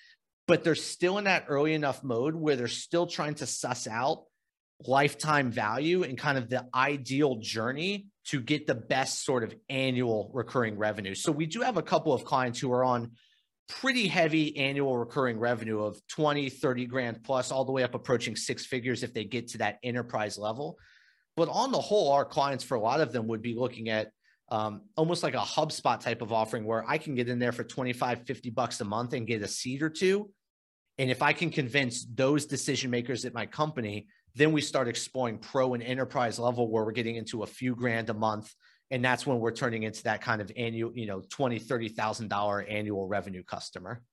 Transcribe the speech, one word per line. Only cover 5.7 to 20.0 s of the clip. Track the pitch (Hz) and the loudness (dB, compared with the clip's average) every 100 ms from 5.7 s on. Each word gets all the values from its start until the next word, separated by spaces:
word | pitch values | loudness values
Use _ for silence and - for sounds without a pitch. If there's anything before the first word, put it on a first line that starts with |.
| 120 156 180 | 0 0 0
and | 151 127 | 0 -2
kind | 151 135 | 0 0
of | 110 | 0
the | 123 123 | -2 0
ideal | 127 139 143 123 135 147 113 | 0 2 0 -2 2 2 2
journey | 107 107 113 139 180 202 202 _ - | -4 -2 -2 -2 -2 -4 -8 _ -6
to | 143 | -4
get | 113 151 151 | 0 0 0
the | |
best | 123 - 135 135 - | -2 0 0 0 -2
sort | - 127 | 0 0
of | 107 - - | 0 -8 -6
annual | 135 135 123 123 110 101 | -2 0 2 2 0 -2
recurring | 127 113 135 113 104 | -4 -2 0 0 2
revenue. | 107 104 98 | 0 0 -4
So | 95 - | -2 0
we | 147 160 | 0 0
do | 202 | 0
have | 254 196 | 0 0
a | |
couple | - 170 160 | 2 2 4
of | 123 - | 0 2
clients | 135 127 110 | 2 2 -2
who | 135 | 0
are | 123 | 4
on | 127 120 113 - _ _ _ _ - | 4 2 0 -10 _ _ _ _ -16
pretty | - 262 247 190 | -6 0 2 2
heavy | 165 160 160 151 147 | 4 4 4 2 0
annual | 139 139 139 123 | 0 2 2 0
recurring | 120 151 127 110 | 0 0 0 2
revenue | 120 120 110 107 | 0 0 0 -2
of | 107 101 - | -2 -6 -10
twenty, | - 151 147 139 | 0 2 2 -2
thirty | 131 143 123 | 0 0 0
grand | 123 127 120 113 | -2 -2 -4 -4
plus, | - 131 123 | -2 0 0
all | 135 | 0
the | 127 | 0
way | 135 | 2
up | 123 | 0
approaching | 120 - 120 120 110 | -2 0 0 0 -4
six | - 120 - | -6 -6 -4
figures | 127 123 117 | -4 -2 -2
if | 117 | -4
they | 113 | -6
get | 107 123 120 | -4 -6 -6
to | 113 | -4
that | 104 101 | -2 -2
enterprise | 123 120 | -4 -4